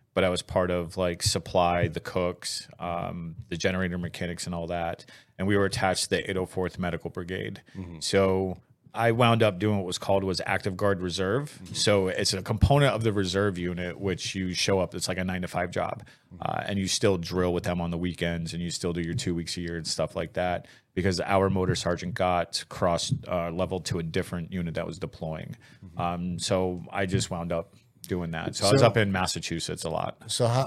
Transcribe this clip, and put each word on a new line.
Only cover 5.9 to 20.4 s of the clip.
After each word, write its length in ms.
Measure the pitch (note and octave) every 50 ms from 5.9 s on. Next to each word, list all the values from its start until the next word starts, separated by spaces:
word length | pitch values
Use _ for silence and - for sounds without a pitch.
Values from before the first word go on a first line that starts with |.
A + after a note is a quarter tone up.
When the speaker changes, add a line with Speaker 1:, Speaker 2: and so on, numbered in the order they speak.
| F#2 - -
Speaker 1:
to 60 | -
the 200 | F#2+ F2 - -
eight 60 | G2
oh 80 | F#2 F#2
fourth 320 | - - F#2 F#2 F2 - -
Medical 300 | F#2 F2 E2 E2 - E2+
Brigade. 540 | - F#2 F2+ E2+ F#2 G2 G#2 G#2+ G2 - - _ -
Speaker 2:
Mm-hmm. 260 | F#2+ F#2 F2 E2+ D#2
Speaker 1:
So 580 | - - - G2 G2 F#2+ F#2+ F#2+ F#2+ F#2 F2+ - _ _ _ _ _ - -
I 200 | A2 A2+ A#2 A#2
wound 300 | A#2 B2 A#2 A#2 A2+ A2+
up 160 | G#2+ F#2+ F2
doing 160 | G#2 G#2+ G#2+ G2+
what 80 | F#2+
was 120 | F2+ F2+ -
called 260 | - - G2 G2 F#2+
was 180 | F#2+ F2+ - -
active 320 | - G2 F#2 - G#2 F#2
guard 240 | F#2 G#2 G2+ G2 F2
reserve. 580 | F2+ F2+ D#2+ F#2 F#2+ F#2+ G#2 C3+ D3 D3 - - F#2+
Speaker 2:
Mm-hmm. 120 | E2+ -
Speaker 1:
So 340 | - - A2 G#2 G2+ F#2+ F#2
it's 260 | F2+ - G2+ - -
a 80 | F#2+ F#2
component 500 | - A2 G#2 - - C#3 C#3+ C#3 C3+ G2+
of 100 | A2 A2+
the 80 | A2+ G2
reserve 440 | G#2 F#2+ F2+ F2 G2 G#2 G#2 F#2
unit, 420 | F2+ F2 F2+ F2+ E2+ F2+ F2+ E2 -
which 360 | G2 G2 F2+ E2 - - -
you 180 | F#2+ F#2 F2+ F2
show 280 | - - - G2 F#2+
up, 140 | F2+ - -
it's 140 | F#2 - -
like 80 | F#2
a 80 | F#2 F#2
nine-to-five 460 | F#2 F#2 F#2 F2+ F2 - F2+ F2+ F2+
job. 320 | - F2+ F2 F#2+ - - - - - _ _ - -
Speaker 2:
Mm-hmm. 80 | F2 -
Speaker 1:
Uh, 200 | G1+ G1+ G1+ -
and 120 | - G2+ G2+
you 80 | F#2+ F#2
still 280 | - - - G#2 F#2+
drill 380 | F2 E2 F2 F2+ F#2 F2+ F2 F2
with 100 | F2 F#2
them 160 | G2 F2 F2
on 100 | E2+ E2+
the 60 | E2+ E2
weekends, 540 | F2 F2+ E2 - F2 E2+ E2+ E2+ E2+ D#2+ D#2
and 80 | E2+ F2
you 60 | E2+
still 220 | D#2+ - - F2 E2+
do 80 | F2
your 140 | E2+ E2 E2
two 200 | - - F2+ F2
weeks 220 | E2+ E2 - -
a 40 | F2+ F2
year 140 | E2+ E2+
and 100 | E2+ D#2
stuff 300 | - - - D#2+ D#2 -
like 160 | F#2 E2+ D#2+ -
that, 340 | F#2+